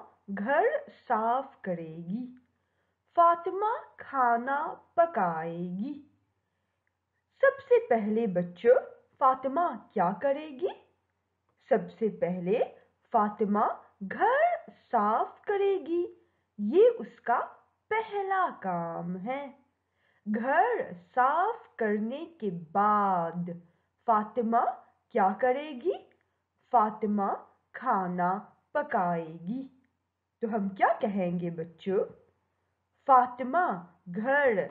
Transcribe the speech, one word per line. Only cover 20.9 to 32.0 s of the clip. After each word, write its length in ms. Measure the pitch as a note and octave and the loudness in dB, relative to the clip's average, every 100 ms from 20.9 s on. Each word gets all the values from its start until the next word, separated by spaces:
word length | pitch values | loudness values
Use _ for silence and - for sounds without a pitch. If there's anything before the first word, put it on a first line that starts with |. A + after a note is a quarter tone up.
साफ 720 | F3+ - C4 B3+ D#4 G4+ - - - | -10 -6 0 2 2 0 -4 -12 -4
करने 480 | G#3+ G#3+ A3 C#4 E4 - | -2 -2 -4 -6 -12 -8
के 120 | G#3 | -8
बाद 1000 | F3 D#3+ G3 - G#3 G3 F3+ E3 F3 F3 F3 - _ _ _ - | -8 -4 0 2 2 2 0 -2 -6 -8 -10 -18 _ _ _ 0
फातिमा 540 | G#3 - B3+ A3+ A#3 E4+ - - _ _ A#3 | 0 0 -4 0 2 0 -4 -16 _ _ 0
क्या 160 | G3 | 0
करेगी? 600 | G3+ B3+ C4 D#4 B3 D#4+ - - _ _ _ _ _ _ | 2 0 0 -4 -6 -4 -4 -10 _ _ _ _ _ _
फातिमा 600 | A#3+ G#3+ - G#3 G#3 G3 - - _ _ - | 2 2 -2 -2 0 -2 -4 -10 _ _ -8
खाना 560 | B3+ G3+ F3+ F3+ F3+ G3 - _ _ | -2 0 -2 0 0 -2 -6 _ _
पकाएगी। 880 | D4+ D4 A3 F3 E3+ D#3+ E3+ E3+ B3+ C4+ _ _ _ _ _ _ _ | -6 -2 0 0 -2 -6 -10 -8 -8 -10 _ _ _ _ _ _ _
तो 60 | A3+ | -4
हम 220 | A3 G3 | -2 -4
क्या 180 | - G4+ - | 2 2 2
कहेंगे 500 | A#3 G3 F3+ F3 E3+ | 0 0 -2 -2 -4
बच्चों? 540 | E3+ E3 - G3 F#3+ | -6 -10 -10 -2 -2